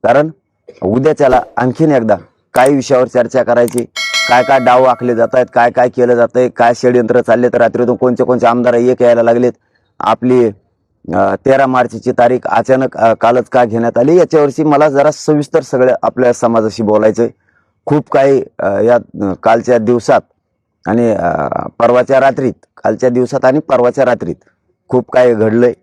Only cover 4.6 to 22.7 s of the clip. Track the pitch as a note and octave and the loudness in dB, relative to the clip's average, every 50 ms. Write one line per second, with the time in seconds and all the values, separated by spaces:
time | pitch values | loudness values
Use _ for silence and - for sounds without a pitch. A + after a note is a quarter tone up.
4.6 | B2 - B2 B2+ C3 C3 B2 B2 B2 B2 A#2+ A2 A#2 A2 - B2+ B2 - - B2+ | 2 2 2 4 4 2 0 -2 -2 -4 0 0 -2 0 0 -2 -2 0 0 0
5.6 | A#2 A#2+ A2+ - B2 B2+ - - B2 A#2+ B2 A#2 A#2 A2+ _ B2 B2+ B2 - - | 0 0 0 0 -2 -2 0 -2 0 0 2 2 0 0 _ -2 -2 -2 0 0
6.6 | B2 A#2 B2 - - B2 B2 B2 A#2 G#2+ B2 B2 A#2 - A2+ A#2+ B2 B2 - A#2+ | 0 0 0 0 0 0 2 2 0 2 0 0 2 2 0 2 2 0 2 2
7.6 | A#2+ A2+ - A#2 B2 A#2 B2 - - B2+ A#2+ - B2+ - B2+ A#2+ - A#2 A#2 B2 | 0 0 0 -2 -2 -2 -2 0 0 -2 0 0 0 -2 0 0 0 0 0 0
8.6 | A#2+ B2 A#2+ A#2 A#2+ B2 B2 - B2 A#2+ A#2+ A#2 A2+ A#2 A#2 A#2+ B2 B2 A2+ _ | 0 0 0 2 0 0 0 2 2 2 2 2 2 0 2 2 0 -2 -4 _
9.6 | _ _ _ _ _ _ _ _ - G2+ A2+ - - B2+ B2+ B2+ A#2+ A2 G2+ G2 | _ _ _ _ _ _ _ _ -2 -2 -2 -2 0 0 2 2 2 0 -2 _
10.6 | _ _ _ _ _ _ _ _ _ - E2 F#2+ G2 G2 - - _ - C3+ C3+ | _ _ _ _ _ _ _ _ _ -6 -2 -2 -2 -2 -2 -4 _ 0 2 2
11.6 | C#3 C3 C3 B2+ B2 A#2 A2 A2+ - B2+ A#2+ - A#2+ A#2+ B2+ B2 - - - A2 | 2 0 0 -2 -2 -2 -4 -8 -6 -6 -2 0 0 0 0 -2 -4 -4 -4 -4
12.6 | A2+ - C3 C3 C3+ B2+ - - G#2+ A2+ A2 - - A#2 B2 B2+ A2+ _ - B2+ | 0 0 0 0 0 -4 -4 -2 0 0 0 0 0 0 0 0 -2 _ 0 0
13.6 | B2 A2+ G#2 A#2 A#2 A#2 A2+ A#2+ B2 C#3 E3 F#3 E3+ - - D#3 D3 C#3+ B2+ - | 0 0 -2 -4 -4 -2 -2 0 0 2 4 2 2 2 2 0 0 0 -2 -2
14.6 | D#3 D#3 D3 C#3+ D3+ D3+ C3+ C#3 C#3+ D3+ D3 - - - D3+ D3 D3 - - D#3+ | -2 0 2 2 2 2 2 2 0 0 0 -4 -2 -2 -2 -2 -2 -2 -4 -4
15.6 | C#3+ - - B2+ B2+ C3 B2 - - - - A#2+ B2+ B2 A#2+ - - A#2 A#2 A2+ | -4 -2 -2 0 2 2 0 0 -2 -6 -2 0 0 0 0 0 -2 -2 0 0
16.6 | G#2+ A2 G2+ - A2+ G#2 G#2+ G#2+ G#2+ A2 G#2+ - A#2+ A#2 - _ _ _ _ _ | -2 -2 -4 -4 -2 0 0 2 2 0 0 0 -4 -4 -4 _ _ _ _ _
17.6 | _ _ _ _ _ - C#3+ D3+ - _ - C#3 C3+ C#3 C#3 B2+ - - _ _ | _ _ _ _ _ -2 -2 -2 -2 _ -2 0 2 2 2 0 -2 -6 _ _
18.6 | - F#2+ G2+ G2 G#2 A#2 B2 A#2+ A2+ _ - - G2+ G2 F2+ - - - A2 A#2+ | -6 -4 -2 -2 0 2 2 0 0 _ -10 -8 -6 -6 -6 -4 0 0 0 0
19.6 | A2 - B2 A#2+ A2 G#2+ B2 A#2+ - - A2 A2 - _ _ _ _ _ _ _ | 0 0 0 0 2 0 -2 -2 0 0 -2 -2 -2 _ _ _ _ _ _ _
20.6 | _ _ _ _ _ - G2+ A#2 A#2+ A#2 G#2+ - - - - - D2 - - - | _ _ _ _ _ -4 -2 0 0 0 -2 -2 -4 -4 -4 -4 -6 -4 -6 -6
21.6 | - - _ _ A2+ A#2 B2 B2+ B2 B2 C3+ C3+ C3 C3+ B2 - C3+ B2 F#2+ _ | -8 -8 _ _ 0 2 2 2 0 2 0 2 2 2 0 0 -4 -4 -6 _
22.6 | _ _ | _ _